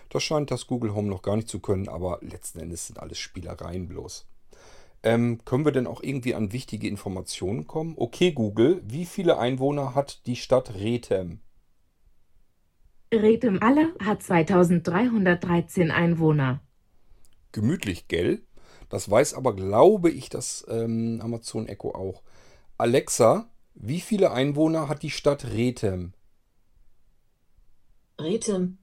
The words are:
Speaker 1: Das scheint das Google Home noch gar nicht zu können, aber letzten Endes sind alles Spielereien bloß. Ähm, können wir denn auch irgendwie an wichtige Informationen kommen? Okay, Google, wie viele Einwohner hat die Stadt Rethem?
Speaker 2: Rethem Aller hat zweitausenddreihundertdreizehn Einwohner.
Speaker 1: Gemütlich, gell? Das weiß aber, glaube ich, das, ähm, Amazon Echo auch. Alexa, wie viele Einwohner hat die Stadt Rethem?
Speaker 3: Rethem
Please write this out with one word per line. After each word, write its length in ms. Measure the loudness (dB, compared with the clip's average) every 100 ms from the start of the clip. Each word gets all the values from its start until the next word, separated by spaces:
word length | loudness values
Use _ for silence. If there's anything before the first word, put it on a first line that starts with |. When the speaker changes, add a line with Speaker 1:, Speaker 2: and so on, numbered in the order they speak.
| -8
Speaker 1:
Das 140 | -6
scheint 280 | -2 -2 -2
das 160 | -6 -4
Google 280 | -4 -2
Home 160 | -2 -2
noch 100 | -4
gar 160 | -2 -2
nicht 120 | -2
zu 120 | -8
können, 300 | -2 -2 -2
aber 300 | -6 -6 -6
letzten 380 | -10 -14 -14 -12
Endes 260 | -12 -10 -12
sind 120 | -14
alles 200 | -14 -12
Spielereien 680 | -12 -12 -12 -12 -8 -8 -8
bloß. 400 | -10 -14 -14 -18 -20 -20 -20 -20 -20 -20 -4
Ähm, 380 | 0 2 2 -2
können 220 | -2 0 2
wir 60 |
denn 140 | 0 -2
auch 160 | -6
irgendwie 320 | -6 -4 -4
an 180 | -2 -2
wichtige 360 | -6 -8 -6 -6
Informationen 760 | -6 -8 -8 -10 -6 -4 -4 -6
kommen? 300 | -8 -6 -4
Okay, 340 | -4 2 2
Google, 480 | 2 -2 4 4 4 -2
wie 180 | -8
viele 340 | -8 -2 2 2
Einwohner 560 | 2 0 -2 -2 -2
hat 320 | -2 -4 -6 -8
die 100 | -6
Stadt 360 | 2 2 2
Rethem? 680 | -6 -2 -2 0 -2 -2 -10 -18 _ _ _ _ _ _ _ _ -20 _ _ _ _ _ -16 0
Speaker 2:
Rethem 480 | 4 6 4 4 2
Aller 280 | 4 4 4 0
hat 240 | -2 -2
zweitausenddreihundertdreizehn 1700 | 2 2 4 6 6 4 2 0 2 2 2 2 2 0 0 0 2
Einwohner. 680 | 2 2 4 4 4 2 -2 -8 _ _ _ -20 -20 -20 -20 _
Speaker 1:
Gemütlich, 540 | -2 0 0 -2 -6 -2
gell? 360 | 0 2 0 -4 -20 -20 -20 -10
Das 220 | -8 2
weiß 240 | 4 4
aber, 220 | 0 -2 -2
glaube 540 | 0 8 8 8 2
ich, 180 | 0 -8
das, 360 | -10 -8 -10 -6
ähm, 520 | -4 -2 -2 -2 -4
Amazon 440 | -6 -8 -8 -8 -8
Echo 240 | -8 -8
auch. 320 | -6 -8 -10 -16 -20 -20 -20 -14 -2
Alexa, 720 | 2 2 0 4 6 4 -2 -18 _
wie 260 | -12 -6 -6
viele 300 | -2 2 2
Einwohner 580 | 2 0 2 2 2 -2
hat 140 | -6
die 80 | -6
Stadt 360 | 0 0 0 -2
Rethem? 600 | 0 0 0 -2 -2 -8 -14 _ _ _ _ _ _ -20 -20 _ _ _ _ _ _ -20 -20 -20 _ _ -10
Speaker 3:
Rethem 600 | -4 -4 -2 -2 -2 -6